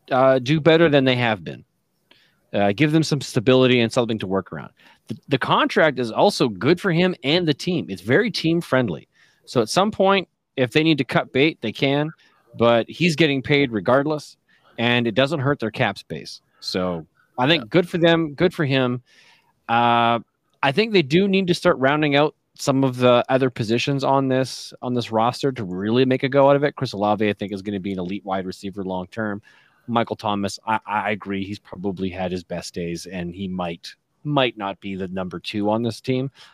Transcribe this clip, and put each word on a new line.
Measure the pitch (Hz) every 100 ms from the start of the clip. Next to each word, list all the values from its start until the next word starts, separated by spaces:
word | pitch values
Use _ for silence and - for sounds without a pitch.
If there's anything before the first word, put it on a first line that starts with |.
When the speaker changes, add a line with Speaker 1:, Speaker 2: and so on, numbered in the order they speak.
| -
Speaker 1:
uh, | 131 135 131
do | 123 160
better | 165 160 170
than | 143
they | 131 123
have | 120 104
been. | 78 - - _ _ _ _ _ _ _ _
Uh, | 104 101
give | 101 151
them | 160
some | 151 143
stability | - 127 101 131 127 123
and | 113
something | - 117 110
to | 95
work | 95 -
around. | 82 - _ _ _ -
The, | 117 -
the | 135
contract | - 190 302 214 160 127
is | 120
also | 107 156 - 139
good | 95 117 175
for | 196
him | 165 185 -
and | 131 170 170
the |
team. | 139 - 175 85
It's | 95
very | 104 147 208
team | - 160 170
friendly. | - 131 117 78 - _ _ _
So | - 131
at | 110
some | 175 208
point, | - 190 196 - _ _ -
if | 123
they | 156
need | 160 147
to |
cut | 135 170 139
bait, | 131 156 -
they | 110
can, | - 139 143 151 - _ _ _ -
but | 117 117 110
he's | - 175 143
getting | 160 139
paid | 127 143 139
regardless, | 110 90 131 143 151 - - _ _ _ -
and | 120 120 117
it | 104
doesn't | 135 160
hurt | 131 143
their | 110
cap | - 113 -
space. | - - - - _ _
So | - 95 92 85 78 _ _ -
I | 165
think | 165
Speaker 2:
Yeah. | 113
Speaker 1:
good | 175 180
for | 175
them, | 165 165 160
good | 139 175
for | -
him. | 143 135 127 123 - _ _ _ _ _ -
Uh, | 117 120 117 117 117 - _ _ _
I | 139
think | 139 226
they | 202
do | 135 165 202
need | 190 180
to |
start | 165 180 123
rounding | 131 151 151
out | 139 151 - _ -
some | - 135
of | 135 123
the | 123 123 113
other | 131 131
positions | - 104 117 - 139
on | 135 135 135
this, | 131 131 - - -
on | 123
this | 123 110
roster | 110 117 123 143
to | 123
really | 95 90 104 120
make | 131 131
a | 135
go | 139 139
out | 143
of |
it. | 147 -
Chris | 131
Olave, | 98 104 104 107
I |
think, | 101 98
is | 101
gonna | 95 101
be | 95
an | 95
elite | 90 101
wide | 101 98 92
receiver | - 101 98
long | 92 92 87
term. | - 107 101 - _ _ _ -
Michael | 117 113 120
Thomas, | 107 101 101 - -
I, | 110 -
I | 107 101
agree. | 107 98 98
He's | 95 104
probably | - 95 101 90 95
had | 90 92
his | 90
best | - 87 -
days, | - 87 85
and | 87 92 87
he | 87 98
might, | 92 87 85 - - _ _
might | 147 143 127 107
not | 98 98
be | 101
the | 95 95
number | 95 92 87
two | - 104 101
on | 110
this | 117 -
team. | - 127 135 - -